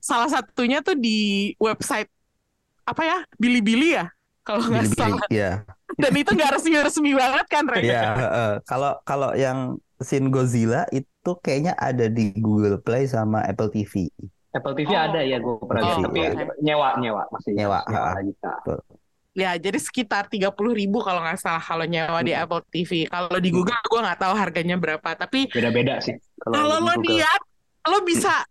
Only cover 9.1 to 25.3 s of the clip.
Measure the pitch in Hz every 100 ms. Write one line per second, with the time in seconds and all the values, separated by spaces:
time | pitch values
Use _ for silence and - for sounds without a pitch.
9.1 | 143 135 101 135 131 127 127 _ _ 127
10.1 | 143 135 131 127 117 113 123 - 135 135
11.1 | _ - 180 - 139 160 - 131 127 113
12.1 | 113 107 98 110 104 104 98 - 120 135
13.1 | 123 107 107 107 98 107 107 101 101 87
14.1 | _ 98 _ _ 135 135 139 147 170 160
15.1 | 165 135 127 117 117 - - 175 170 180
16.1 | - 160 - 147 - 151 151 139 127 123
17.1 | 104 - 110 - 101 104 95 - 110 69
18.1 | 92 98 - 90 - - - - - _
19.1 | _ _ - 190 175 175 294 - - 233
20.1 | 208 202 220 190 196 208 233 196 208 196
21.1 | 180 165 185 190 165 - 165 160 170 160
22.1 | 165 170 143 170 170 - 160 175 175 -
23.1 | 175 180 180 185 175 180 233 220 226 220
24.1 | 170 190 208 190 170 170 180 165 156 -
25.1 | 165 -